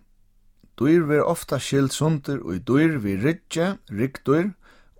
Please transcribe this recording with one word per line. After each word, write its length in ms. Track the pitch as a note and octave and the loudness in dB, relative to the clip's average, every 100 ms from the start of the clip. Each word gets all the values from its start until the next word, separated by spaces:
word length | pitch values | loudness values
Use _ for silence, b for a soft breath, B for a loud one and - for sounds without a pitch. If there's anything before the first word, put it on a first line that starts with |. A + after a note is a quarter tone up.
| _ _ _ _ _ _ _ - | _ _ _ _ _ _ _ -2
Dýr 280 | C3 E3+ D3+ | 2 4 4
verður 220 | D3 D3 | 2 0
ofta 260 | E3+ - C#3 | -2 -4 -6
skilt 380 | - C#3 C3+ - | 0 0 0 0
sundur 460 | D#3 D#3 C#3+ C#3 - | 0 0 -4 -6 -6
í 80 | F2+ | -6
dýr 380 | A#2 C3+ D#3+ D3 | 0 4 4 2
við 240 | G2+ F#2+ | -2 0
ryggi, 460 | C3 E3 - D#3+ F3 - - | -2 -2 -6 -4 -2 -4 -8
ryggdýr, 640 | G2+ C3 - - D3+ G3 - b b b | -4 -4 -2 0 2 0 -6 b b b